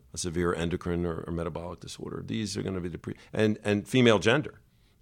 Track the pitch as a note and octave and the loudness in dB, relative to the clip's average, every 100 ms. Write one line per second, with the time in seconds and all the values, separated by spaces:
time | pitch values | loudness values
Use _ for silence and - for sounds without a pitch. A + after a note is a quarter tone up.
0 | - - F2+ E2 F2 F2 E2+ F2 - E2+ | -12 -8 -4 0 2 2 0 -2 -2 -2
1 | F2 E2 - E2+ E2+ D#2+ E2+ E2+ - - | -2 -4 -6 -4 -4 -6 -8 -12 -14 -12
2 | - - F2+ A2 G#2+ G2 G2 F#2+ F2 E2 | -10 -8 -6 -4 -4 -4 -4 -4 -4 -6
3 | - - - - G#2+ G#2+ G#2 G#2 G2 B2+ | -10 -12 -6 0 2 2 0 0 2 4
4 | A#2+ G#2+ F2 C3 D3 - _ _ _ _ | 6 6 6 2 0 -10 _ _ _ _